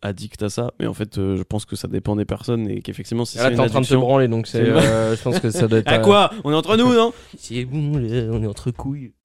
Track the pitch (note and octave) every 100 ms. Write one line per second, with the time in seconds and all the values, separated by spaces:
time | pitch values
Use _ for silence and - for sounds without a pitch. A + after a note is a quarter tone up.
0 | G#2 F#2 G#2+ - G#2 - A#2+ - A2 G#2+
1 | G#2+ - F#2+ F#2+ F#2 G#2+ - G2+ F#2 G2+
2 | G#2 G#2 G2+ G2+ - A#2 G#2 G2+ - G2
3 | - A#2 A#2+ A#2 B2+ A#2+ B2+ C3 B2+ C3
4 | B2+ C3+ B2 A2+ A2 A#2 A2+ C3+ - A2+
5 | A2 A2+ B2+ F#3 A#2+ A2 A2+ A2+ B2 D3+
6 | A2 G3+ F#3 A3+ D3 D#3 E3 A3 B3 A#3+
7 | A#3 A#3 - - - A#2 B2 D3 D3 D3
8 | A2+ B2 A2+ A2+ G#2+ G2+ B2+ - C3 C#3+
9 | B2 _